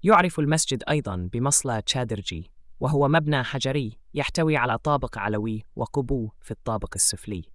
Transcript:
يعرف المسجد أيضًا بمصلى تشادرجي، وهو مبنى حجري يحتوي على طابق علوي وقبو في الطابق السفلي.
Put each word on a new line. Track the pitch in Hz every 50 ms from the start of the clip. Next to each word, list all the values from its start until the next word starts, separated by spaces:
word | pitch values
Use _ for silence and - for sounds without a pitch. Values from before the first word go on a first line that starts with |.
| -
يعرف | 180 220 196 190 180 - -
المسجد | 151 143 156 160 - - 135 113 - -
أيضًا | 147 151 - 104 95 90 90 92 -
بمصلى | 117 123 139 139 - - 135 113 110
تشادرجي، | 104 - - 131 123 110 113 101 95 - 92 80 85 - - - - - - -
وهو | - 131 151 143 143 139
مبنى | 151 165 156 147 147 139 123
حجري | - - 135 - 135 135 147 135 107 - - - - -
يحتوي | 147 139 - - - 160 160 151 139
على | 120 120 110 113
طابق | - 151 147 143 - 120 - 110
علوي | 98 104 107 107 104 113 110 107 - - -
وقبو | - - - - 143 135 117 139 131 113 107 - -
في | - -
الطابق | 110 - - - 110 107 - - -
السفلي. | 110 - - - 92 - - 104 90 80 - -